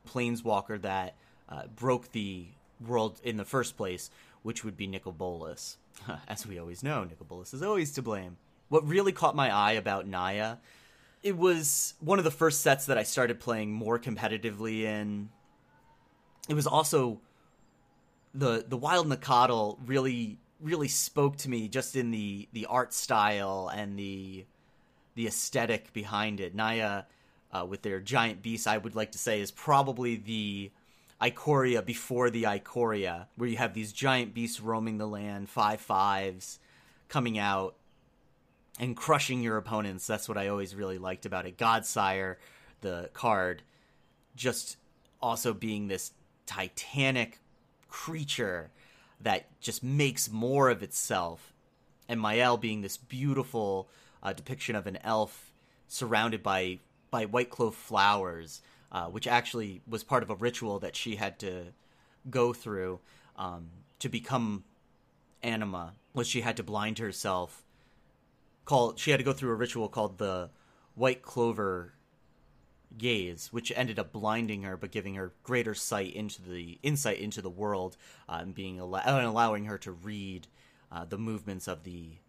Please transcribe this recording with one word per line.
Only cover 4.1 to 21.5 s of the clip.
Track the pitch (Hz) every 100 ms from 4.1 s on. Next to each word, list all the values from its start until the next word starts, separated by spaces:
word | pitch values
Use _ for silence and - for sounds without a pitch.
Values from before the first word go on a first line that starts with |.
| - - -
which | 110 117
would | 110 92
be | 98
Nicol | 95 95
Bolas. | 80 90 85 80 - - - _ -
<laughs> | - 78 -
As | 104 107
we | 90
always | 85 87
know, | 135 147
Nicol | 92 85 82
Bolas | 87 92
is | 131
always | 185 208 151
to | 143
blame. | 117 104 92 87 _ _ _
What | 156 147
really | 180 196
caught | 185 160 147
my | 135
eye | 104 104
about | 110 104 98 95
Naya, | 95 92 101 110 117 - - - _ _ _
it | 202 180
was | 180 165 147 - - -
one | 151 190
of |
the | 160
first | 147 160 147
sets | 156 135 -
that | 127
I |
started | 107 - 123 117
playing | - 113 107
more | 107 110 117
competitively | 127 110 110 110 117 101 110 110
in. | 110 107 104 104 104 - _ _ _ _ _ _ _ _ _ _ -
It |
was | 151 147
also | 143 151 160 127 104 - _ _ _ _ _ _ _ _ _ _
the, | 139 135 117 120
the | 123
Wild | 143 180 160
Nacatl | 131 139 123 127 117 104 104
really, | 123 135 131 120 113 104 _ _
really | 156 165 139
spoke | - - - 139 143
to | 135